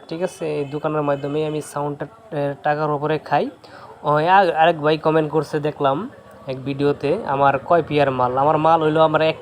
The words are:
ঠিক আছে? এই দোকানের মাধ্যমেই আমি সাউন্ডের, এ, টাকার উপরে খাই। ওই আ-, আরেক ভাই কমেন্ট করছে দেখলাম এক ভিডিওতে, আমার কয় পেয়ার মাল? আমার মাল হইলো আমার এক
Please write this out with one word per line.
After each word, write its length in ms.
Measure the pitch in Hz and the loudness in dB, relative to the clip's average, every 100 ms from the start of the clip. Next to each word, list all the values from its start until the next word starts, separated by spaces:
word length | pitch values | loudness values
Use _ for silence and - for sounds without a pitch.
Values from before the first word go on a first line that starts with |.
| - | -10
ঠিক 140 | 165 | -8
আছে? 220 | 180 - 160 151 | -8 -6 -6 -6
এই 60 | 143 | -6
দোকানের 360 | 147 156 151 | -6 -4 -2
মাধ্যমেই 440 | 147 143 143 151 156 | -2 -2 -2 -4 -4
আমি 160 | 151 | -4
সাউন্ডের, 460 | 143 147 147 143 147 - - | -6 -6 -6 -6 -10 -14 -10
এ, 220 | 151 143 - | -6 -4 -2
টাকার 260 | 151 147 151 | -2 0 0
উপরে 240 | 147 151 156 | -2 -2 -4
খাই। 320 | - 147 240 - - - - - | -2 -2 -2 -8 -20 -20 -20 -8
ওই 240 | - 151 165 | -2 0 4
আ-, 260 | 190 180 156 | 4 4 4
আরেক 160 | 160 165 | 2 4
ভাই 160 | 147 156 | 2 2
কমেন্ট 320 | 160 156 151 | 2 2 2
করছে 280 | 156 143 156 | 0 -2 -2
দেখলাম 500 | 147 - 143 139 247 - - - - | -4 -2 0 0 -4 -12 -20 -16 -12
এক 100 | 131 | -10
ভিডিওতে, 480 | 131 139 143 139 143 185 - | -6 -2 0 0 -2 -2 -2
আমার 280 | 139 139 135 | 2 2 2
কয় 240 | - 175 | 2 0
পেয়ার 280 | 151 147 143 | 2 0 2
মাল? 260 | 127 123 127 | 2 0 2
আমার 200 | 143 156 | 2 2
মাল 220 | 156 165 | 4 4
হইলো 180 | 156 156 | 4 4
আমার 200 | 160 156 | 4 4
এক 160 | 156 156 | 0 -2